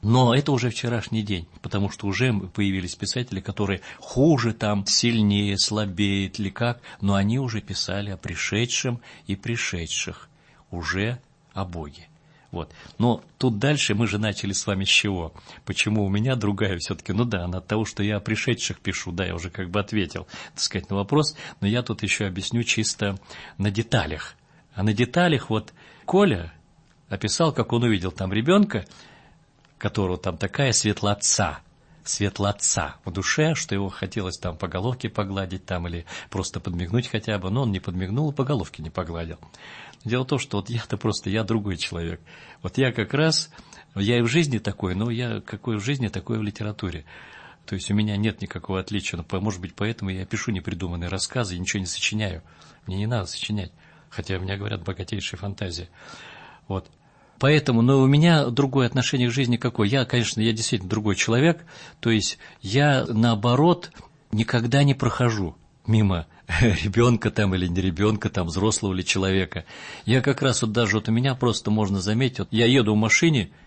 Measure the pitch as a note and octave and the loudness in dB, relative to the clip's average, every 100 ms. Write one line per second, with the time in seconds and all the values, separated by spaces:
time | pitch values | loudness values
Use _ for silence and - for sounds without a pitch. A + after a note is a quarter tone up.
0 | G#2+ A#2+ B2+ C3+ C#3+ C3+ A#2+ - A#2+ A#2 | 4 6 6 4 4 2 0 -2 -2 -2
1 | - A2+ G#2 F#2+ E2+ - - G#2 G2 - | -2 -4 -2 -4 -6 -14 -6 -2 -2 -2
2 | G2+ F#2+ B2+ G#2 F#2+ - G2+ F#2+ F2 - | -4 0 0 0 -4 -2 0 0 -4 -6
3 | G2 - B2 F#2+ F#2 G2+ G2+ F#2+ - - | -6 -4 -4 -6 -8 -4 -2 -2 -6 -18
4 | - - D3 D3 A#2 G#2 G#2+ G#2 G2 - | -6 4 6 6 2 0 0 0 0 2
5 | A#2+ A#2 G#2 G2+ G2+ G2 - G#2+ G#2 F2+ | 2 4 4 4 2 0 0 0 -2 0
6 | G2+ G2 F#2+ - G2 G2 A#2+ A#2+ - - | 0 2 -2 -4 -6 -2 -4 -4 -10 -4
7 | G2 G2 G2+ B2 C3 A2 - F#2+ - F#2+ | 0 2 2 0 -2 -6 -6 -6 -4 -4
8 | G#2 F#2+ - E2+ - G2+ A#2+ - C3+ A#2+ | -6 -8 -8 -6 -2 0 0 -2 -2 -6
9 | - - - G2 - A#2 - F2+ E2 - | -10 -20 -6 -6 -4 -4 -4 -6 -6 -6
10 | - - - _ _ _ _ F2+ D#2+ F2+ | -6 -10 -18 _ _ _ _ -8 -4 -2
11 | G#2 B2 _ _ _ - F#2+ E2+ D2 C#2+ | -2 -4 _ _ _ -8 -6 -6 -10 -14
12 | - _ _ _ _ F2 D#2+ - - - | -20 _ _ _ _ -10 -10 -12 -20 0
13 | A#2+ A2+ - _ C3 G#2 C3+ D3 - G#2 | 2 2 -4 _ 0 2 0 2 0 0
14 | A2+ G#2 G#2+ G2+ G2 F#2+ - G2 F#2+ - | 0 0 -2 -2 -4 -4 -2 -2 2 2
15 | G#2 F#2+ D#2+ - - - - F#2+ - G#2+ | 2 -2 -6 -10 -20 -18 -10 -4 0 2
16 | G2+ G2+ A#2 B2+ G#2 G2+ G#2 F2+ - F2+ | 2 0 0 0 -2 0 -2 -2 -6 -8
17 | - G2 B2 G2+ F2 F2+ - A2 G#2+ - | -4 -2 0 -2 -4 -6 -2 -2 -2 -2
18 | G2+ G#2 G2+ A2 - A#2 - - - - | -2 -2 -2 -2 0 -2 -2 -6 -6 -6
19 | - F2 F2+ F2 F2+ E2 F2+ G2 G2+ G#2+ | -6 -4 -4 -4 -8 -8 -4 -2 -2 -2
20 | F2+ F2 E2+ - - - - F#2+ - G2 | -2 -6 -12 -16 -16 -6 -4 -4 -4 -4
21 | G2+ D3 D3 - - - G2 A#2 A#2+ G#2+ | 2 2 0 -4 -18 -4 0 0 -2 -4
22 | G2 - G2+ F#2 F#2 A#2 A2+ - G#2+ - | -2 -2 -2 -4 -4 -2 0 0 -2 -2
23 | G2+ F#2 - - - - G2+ G2+ A2+ B2 | -4 -4 -10 -18 -18 -2 -2 0 0 0
24 | D2+ D2 - - _ _ _ - G2+ G#2 | 0 -6 -10 -16 _ _ _ -2 0 2
25 | B2 - F3+ C#3 - A2 G#2+ - - - | 2 4 4 2 0 -4 -4 -20 -20 -16
26 | - F#3 G3+ G2 E2 - _ _ _ _ | 0 4 4 2 -4 -14 _ _ _ _
27 | _ G2+ G#2+ - E3 C#3+ A#2+ A#2 A#2+ G2+ | _ -4 -2 2 2 2 0 2 2 2
28 | F2+ - F#2+ G2+ B2+ G3 G#3 A2+ - - | 0 -4 -2 0 4 6 4 0 -6 -18
29 | - - - _ _ _ _ _ G#2 - | -20 -20 -20 _ _ _ _ _ -4 0
30 | F#2+ F2+ - E2 F#2+ - C#3 A2+ G#2+ G2+ | 0 -2 -4 -4 -6 0 0 2 0 0
31 | G#2 G2+ - - F#2+ D2 - _ _ - | 0 0 0 0 0 -4 -16 _ _ -18
32 | - - G2+ - G2+ G2+ - - D2+ - | -10 -2 -2 0 -2 0 -2 0 -2 -8
33 | - F2+ F#2 - D#3 D#3+ - G2 G2 - | -8 -4 -2 2 2 0 -2 -4 -4 -6
34 | F#2+ - F#2 - F2+ E2+ F#2 A2 A2+ B2+ | -6 -4 -6 -6 -8 -6 -6 -4 -4 -4
35 | A2 - G2 G2 F#2+ F#2+ - F2+ F2 E2+ | -6 -4 -4 -4 -4 -6 -4 -4 -4 -8
36 | E2+ - - F#2 G2 - - F2 F2 A2+ | -10 -16 -8 -6 -4 -6 -6 -6 -2 -2
37 | B2 A2+ A2 G#2 F#2+ A2+ C3 F#2+ - F2+ | 0 -4 -2 -4 -2 0 0 -2 -4 -6
38 | F#2 A#2 D#3 C#3+ B2+ C#3+ D#2 - D#2+ - | -4 -2 -2 -2 -2 -2 -4 -10 -8 -6
39 | E2+ E2 E2 D#2 - - - - - - | -6 -6 -8 -10 -16 -20 -20 -20 -20 -12
40 | A2 A#2+ B2+ C3+ - G2+ F#2+ A#2 - G#2 | -2 -2 0 -2 -2 -4 -2 -6 -4 -2
41 | A2 - - G#2+ G#2 A2+ G2+ F2+ - F2 | -2 -2 -2 -2 0 -2 -2 -6 -6 -6
42 | E2 E2 - - - - - - C3 A#2 | -6 -8 -14 -20 -20 -10 -6 0 0 0
43 | G#2 C#3 D#3+ D#3+ - - - - - G2 | -2 2 2 2 -4 -14 -20 -20 -12 -2
44 | G2 A#2+ A#2 C#3+ D#3 A#2 - G2 F#2 F2+ | 2 4 4 2 2 0 -2 -4 -2 0
45 | A2+ A#2 B2 G#2+ - G#2 - A2 G#2 C#3+ | -2 -2 -4 -6 -8 -8 -4 -2 -2 -2
46 | A2+ G2 - A2 G#2 - G#2+ G#2 F#2+ E2 | -2 -4 -4 -2 -2 -4 -8 -4 -6 -6
47 | - - - - - - - G2 - G#2 | -12 -20 -20 -20 -20 -20 -8 -8 0 2
48 | G#2+ G2+ G#2+ G2+ - - - F#2+ F#2 G#2 | 2 2 0 -2 -8 -10 -4 -4 -2 -4
49 | F#2+ E2+ E2 F#2+ G#2 F#2 F2+ - G#2 A#2 | -4 -8 -4 -2 -2 -4 -10 -6 -4 -4
50 | G2 F#2 F#2+ G#2 - F#2+ F2+ E2+ F2+ E2+ | -6 -6 -6 -6 -4 -4 -4 -6 -4 -4
51 | F2 F#2+ - B2+ G#2+ F2+ F2+ G#2 F#2 - | -4 -4 -4 -4 -4 -4 -4 -4 -4 -4
52 | - G#2+ G#2 F2 - - - - - F#2 | -2 -2 -4 -6 -12 -20 -20 -18 -8 -4
53 | G#2+ A#2+ F2+ - - G#2+ F#2 - - - | -2 -2 -4 -8 -6 -6 -6 -14 -20 -20
54 | _ - - F#2 F#2 G2 G#2 G#2+ E2+ F#2+ | _ -10 -4 -4 -4 -6 -4 -6 -6 -8
55 | G2 G#2 - - G2+ F#2+ F#2+ E2+ F2 - | -6 -6 -8 -8 -8 -6 -8 -8 -12 -16
56 | - - - - - - _ F#2+ - _ | -20 -20 -20 -20 -20 -20 _ -6 -6 _
57 | _ _ _ _ C3+ D3+ C#3+ A#2 A#2 C3+ | _ _ _ _ 4 4 4 4 6 6
58 | C3 C#3+ E3+ D#3+ C#3 A#2+ C#3 C3+ A#2+ C3 | 8 8 8 6 4 2 2 4 2 2
59 | - C#3 B2 A#2+ B2 A#2 B2 - G#2 C3+ | 0 2 2 2 2 2 0 2 2 2
60 | B2 B2 A2 - A2 A2+ A2 A#2 F2+ G#2+ | 2 2 0 2 2 2 0 -2 0 0
61 | G#2+ F#2+ - A#2 D#3 D#3+ - - - - | 0 0 2 4 4 2 -6 -20 -20 -4
62 | A#2 A2+ - - - - F#2+ A#2 D3 C3+ | 2 2 2 -6 -16 -14 -2 4 4 4
63 | - A2 A#2+ A2+ A#2 B2+ D#3+ F3 - - | 2 2 4 4 4 6 6 4 -2 -20
64 | - _ _ G#2+ A2+ A#2+ A#2+ C#3 C#3+ C3+ | -20 _ _ -2 2 2 2 4 4 4
65 | B2 - B2 G#2+ F2+ - _ _ - A2 | 0 2 2 2 -4 -6 _ _ 2 4
66 | G#2 F2+ D#2+ - - E2 B2 F#2 G#2+ G2 | 6 2 -4 -16 -4 2 4 4 0 4
67 | A#2+ A#2 A2 - G#2 F#2 F2+ F2 F#2+ E2 | 6 6 2 2 2 2 0 2 0 2
68 | G#2 G#2+ - - E2+ E2+ G#2 G#2+ G2+ F#2 | 2 2 -2 -2 -2 2 2 2 -2 -2
69 | F2+ F#2+ F#2+ F#2+ F2+ F#2 - - - - | -2 0 2 2 0 -4 -10 -16 -16 -10
70 | - B2+ B2 C#3 C#3 A#2 A2+ G#2+ A2+ A2 | 0 2 2 2 2 2 0 0 2 2
71 | G#2+ A2+ C3+ B2+ A#2+ G#2+ - G#2+ G#2 G2 | 2 2 2 2 0 0 0 2 2 0
72 | F#2 A2 B2+ - F#2 A2 A#2 C3 G#2+ G#2+ | 0 2 0 -2 -2 2 6 6 4 4
73 | A2 - E3+ D3 F2+ - | 4 4 4 2 0 -8